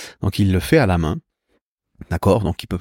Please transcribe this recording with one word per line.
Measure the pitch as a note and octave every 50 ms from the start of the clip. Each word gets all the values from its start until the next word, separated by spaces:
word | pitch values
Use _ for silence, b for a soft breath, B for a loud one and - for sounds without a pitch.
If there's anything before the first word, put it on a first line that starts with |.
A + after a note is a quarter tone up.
| B B B B -
donc | G2 - -
il | G2+ F#2+
le | F#2 F#2
fait | - - D#3+ D#3
à | C3 F#2+
la | F2+ E2+
main, | D#2+ D#2 - E3 - _ _ _ _ _ _ _ _ _ _ _ _ _ _ _ - -
d'accord ? | F#2 F2+ - G2+ F#2+ A2
Donc | F#2+ E2 E2 - -
il |
peut, | - F#2+ F2+